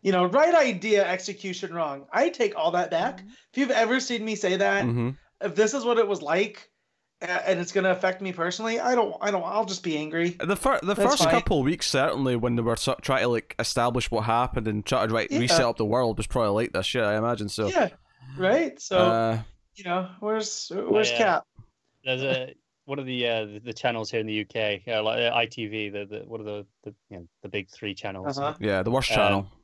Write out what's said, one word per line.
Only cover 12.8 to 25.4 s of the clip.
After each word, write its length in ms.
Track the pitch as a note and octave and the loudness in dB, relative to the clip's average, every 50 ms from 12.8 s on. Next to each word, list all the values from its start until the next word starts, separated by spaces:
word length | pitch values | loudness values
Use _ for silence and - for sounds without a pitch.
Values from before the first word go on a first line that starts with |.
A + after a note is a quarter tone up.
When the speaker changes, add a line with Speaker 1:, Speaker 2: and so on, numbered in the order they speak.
| - C#3 C3 - | 0 -2 -2 -2
Speaker 3:
of 60 | - | -2
trying 180 | - C3+ C3 A2 | 0 0 2 2
to, 60 | B2 | 2
like, 260 | A#2+ A2+ - _ - - | 2 0 -2 _ -6 -4
establish 520 | - - - B2+ A#2 B2 A#2+ B2+ A2+ - | -4 -2 0 2 2 2 2 0 -2 0
what 140 | - A2+ G#2+ | -2 -2 0
happened 440 | A2 A2+ A#2+ B2 B2 - B2+ G#2+ A2 | 2 2 2 2 0 -2 -2 -2 -2
and 160 | G#2+ G#2+ G2+ | -2 -2 -2
try 200 | - C3+ B2+ G#2 | 0 0 2 2
to, 60 | A2 A2+ | 2 2
right, 140 | A2+ G2+ - | 0 0 0
Speaker 1:
Yeah. 100 | - D4 | 0 0
Speaker 3:
reset 220 | - - F3 E3 C#3 | 2 4 4 4 4
up 120 | A#2 A#2 | 2 2
the 80 | - A2+ | 0 0
world, 340 | G#2 A2+ B2 B2+ A#2 G#2+ - | 2 2 2 2 0 0 -2
was 80 | G#2+ | -4
probably 240 | - - B2+ A#2 G#2 G2+ G#2+ A#2+ | -2 0 2 2 4 2 2 0
like 80 | - - | 0 -2
this. 220 | F#2 F#2+ - - | -2 -2 0 0
Yeah, 120 | B2+ A2+ G#2 | 0 2 2
I 80 | G#2 G#2+ | 2 2
imagine 300 | A2 A#2 A#2+ G2+ G#2+ G2+ | 0 0 -2 -2 -4 -6
so. 180 | - - A2 G2 | -4 -2 -2 2
Speaker 1:
Yeah, 200 | F#4+ F4 B3 F#3 - - _ _ _ _ - C3 C3 D#3+ | 2 2 2 2 -2 -10 _ _ _ _ -20 -18 -8 0
right? 420 | F#3 F#3+ A3+ D#4 E4+ C#4+ - - | 2 4 4 4 2 0 -4 -10
So, 180 | - - G3 F3+ | -8 0 4 4
Speaker 3:
Uh, 400 | - A2+ A2+ A2+ A2+ A2+ A2+ A2+ A2+ - - _ _ _ _ | 4 6 4 4 2 2 0 -2 -4 -8 -16 _ _ _ _
Speaker 1:
you 100 | - G3 | -14 -6
know, 240 | F3+ F3 F#3 F#3 F#3 - - | -2 -2 -2 -2 -6 -10 -8
where's, 500 | G#3 G#3 A3 A3 G#3+ G#3+ - - - - E3 | -4 -2 -2 -2 -2 -4 -6 -8 -10 -8 -6
where's 360 | F#3+ G#3 F3 G3+ G#3+ G#3+ - A#3+ | -6 0 2 4 4 4 2 2
Speaker 2:
I, 20 | |
uh, 40 | A#3 | 4
Speaker 1:
Cap? 260 | A3+ G3 E3+ D#3 - _ _ - - _ _ _ _ _ _ _ _ | 4 4 4 2 0 _ _ -20 -20 _ _ _ _ _ _ _ _
Speaker 2:
there's 180 | C3 B2+ B2+ C3 | -4 -2 -2 0
a, 320 | C3+ C3 C3 B2+ B2 - _ _ _ _ _ _ | 0 0 -2 -2 -8 -12 _ _ _ _ _ _
one 140 | - C#3 C#3+ | -8 -8 -6
of 80 | C3+ | -6
the, 200 | C3 B2+ B2 A#2+ | -4 -2 -2 0
uh, 180 | A#2 A2+ A2+ A2 | 0 0 0 -2
the, 120 | G#2 G#2 G#2 A2 | -4 -8 -12 -12
the 80 | B2 A2+ | -12 -12
channels 380 | - - B2 A#2 A2+ A2 - | -2 -2 -2 0 0 -4 -2
here 100 | - A2+ | -2 -2
in 60 | A2 | -2
the 80 | A2 G#2+ | -2 -2
U 100 | G#2+ G#2 | -4 -4
K, 380 | - - A#2 A2 G#2+ G#2 F#2 _ - | -4 -4 -2 -2 -2 -2 -4 _ -4
uh, 140 | A#2 G#2+ G#2+ | -2 0 0
like, 160 | A2 A2+ A#2+ | 0 0 2
uh, 100 | A#2+ A#2+ A#2+ | 0 2 2
I 120 | A#2+ | 0